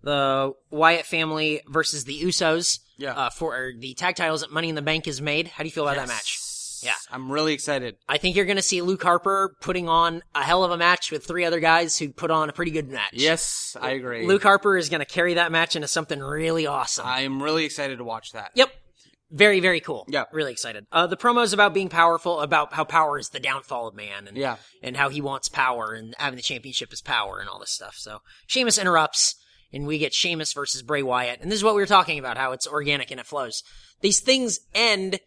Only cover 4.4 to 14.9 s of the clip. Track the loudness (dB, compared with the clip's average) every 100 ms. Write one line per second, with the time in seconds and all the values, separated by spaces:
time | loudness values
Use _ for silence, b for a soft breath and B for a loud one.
4.4 | -2 -4 -2 -2 -2 -2 -2 -6 -2 -2
5.4 | -4 -8 -8 -2 -2 -2 -4 -4 -4 -6
6.4 | -8 -10 -12 -8 -4 -4 -6 -12 -4 -2
7.4 | 0 -2 -2 -4 -4 -10 -4 0 2 2
8.4 | 2 0 0 0 0 2 2 2 2 0
9.4 | 0 _ -4 -4 2 4 4 0 -6 -2
10.4 | 4 4 4 4 4 4 0 -6 -4 -2
11.4 | 0 2 4 4 4 -2 -4 -6 0 0
12.4 | 0 -2 -4 -4 -6 -4 -4 2 2 2
13.4 | 0 -4 -8 -6 -4 -4 -4 -2 2 6
14.4 | 6 6 4 2 0